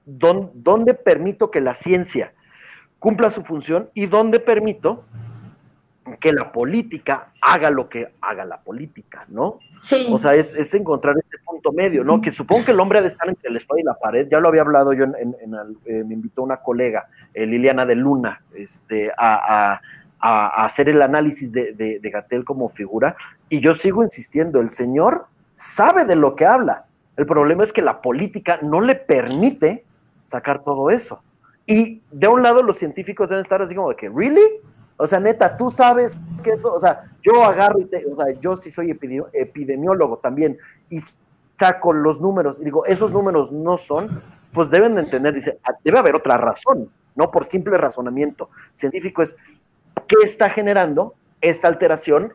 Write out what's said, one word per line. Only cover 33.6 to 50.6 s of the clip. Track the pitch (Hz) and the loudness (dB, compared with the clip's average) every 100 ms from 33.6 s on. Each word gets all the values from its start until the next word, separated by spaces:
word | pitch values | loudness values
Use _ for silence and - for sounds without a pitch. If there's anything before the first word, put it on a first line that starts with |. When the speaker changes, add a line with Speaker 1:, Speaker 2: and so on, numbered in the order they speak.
Speaker 1:
así | 185 | -2
como | 180 160 | -4 -6
de | 113 | -6
que, | 101 | -8
"¿Really?". | 120 247 311 440 427 - _ _ - | -4 2 6 4 2 -16 _ _ -6
O | 156 | 0
sea, | 190 | 2
neta, | 208 220 180 - | 2 2 2 2
tú | 247 | -6
sabes | 240 247 240 240 - - - | 4 4 4 0 -6 -14 -8
que | 226 | -4
eso, | 220 226 | -2 -2
o | 175 | 0
sea, | 180 - - _ | 0 0 -8 _
yo | 196 240 | 4 6
agarro | 214 185 202 208 | 6 4 2 2
y | 185 | -2
te, | 180 143 | -6 -6
o | 143 | -4
sea, | 139 135 | -4 -2
yo | 175 185 | -4 -6
sí | 160 | -8
soy | 175 170 | -8 -6
epide-, | 151 131 131 - | -6 -8 -8 -6
epidemiólogo | 139 131 147 135 135 170 190 143 113 | -6 -6 -8 -8 -4 -2 2 0 0
también, | 123 135 156 127 - _ _ | -4 0 -2 -2 -16 _ _
y | 165 - _ _ _ _ - | -14 -14 _ _ _ _ 0
saco | 185 180 175 | 0 2 0
los | 156 151 139 | 2 0 0
números, | 190 190 147 135 | -2 0 -2 -4
y | 151 | -4
digo, | 151 180 | -2 0
"Esos | 185 214 | 0 0
números | 196 190 160 127 | 0 0 0 -2
no | 147 165 175 | -4 -4 -4
son", | - 151 214 - - _ _ | -2 -6 -4 -10 -14 _ _
pues | 165 151 | -2 2
deben | 170 233 202 | 4 4 2
de | |
entender, | 151 131 147 | -2 -2 -2
dice, | 139 135 - | -2 -6 -6
"Ah, | 127 - | -6 -8
debe | 156 240 | 0 2
haber | 175 151 | 4 0
otra | 139 120 | 2 2
razón", | - - 254 269 - _ _ 135 | 0 -2 0 -2 -2 _ _ -2
¿no? | 170 | 0
Por | 175 - | 0 -2
simple | 190 175 180 | -6 0 0
razonamiento | 143 123 123 127 147 - - - - | 0 -4 -8 -4 -4 -6 -16 -16 -20
científico | - 139 175 180 170 | -8 -6 -6 -8 -4
es, | 160 - _ _ _ _ _ - - | -4 -4 _ _ _ _ _ -14 2
¿qué | 214 | 4
está | 208 - 202 | 4 2 0
generando | 214 | 0